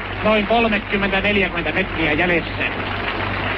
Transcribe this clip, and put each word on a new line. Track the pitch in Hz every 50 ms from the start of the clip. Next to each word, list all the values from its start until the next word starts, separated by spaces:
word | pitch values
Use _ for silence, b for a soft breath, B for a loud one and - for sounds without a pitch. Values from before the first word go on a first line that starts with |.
| - - - - -
noin | 214 220 214 202 196
kolmekymmentä, | 220 233 233 220 214 202 - - 208 196 196 196 196 196
neljäkymmentä | 190 208 208 202 190 170 170 170 160 151
metriä | 156 185 190 - - 160 160 151 151
jäljessä. | 151 175 185 175 160 - - - - 127 - - - - - - - - - - - - - - - - - -